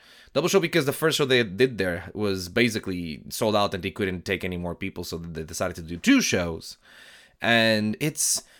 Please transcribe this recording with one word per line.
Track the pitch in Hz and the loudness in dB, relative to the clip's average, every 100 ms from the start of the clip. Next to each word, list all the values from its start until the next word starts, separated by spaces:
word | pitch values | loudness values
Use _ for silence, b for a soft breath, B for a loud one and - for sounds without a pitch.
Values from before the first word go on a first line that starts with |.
| b b b | b b b
Double | 135 170 | -2 2
show | 190 | 2
because | 165 170 139 | 4 2 0
the | |
first | 131 160 143 | 0 0 2
show | 131 | 4
they | 127 | 4
did | 110 95 131 104 | 4 2 2 2
there | 92 85 85 | -2 -2 -6
was | - 104 95 87 | -2 0 0 -2
basically | 113 120 104 - 90 85 73 - | 2 2 0 -4 -6 -6 -8 -10
sold | - 110 104 | -2 2 2
out | 101 | 2
and | 95 | 0
they | 92 | -4
couldn't | - 95 90 101 | -2 -2 -2 -2
take | 92 | -4
any | 95 90 | -2 -6
more | 87 82 | -6 -6
people, | 95 90 | -8 -8
so | 87 85 | -8 -8
they | 85 80 | -8 -8
decided | 80 87 92 87 | -8 -4 -4 -4
to | |
do | 80 85 | -8 -2
two | - 269 | 4 4
shows. | - 101 85 82 - - B B B B B B | 4 0 0 -4 -10 -18 B B B B B B
And | 113 117 113 107 107 - | 2 4 4 2 0 -2
it's | 151 147 - - - b | -2 -2 0 -2 -6 b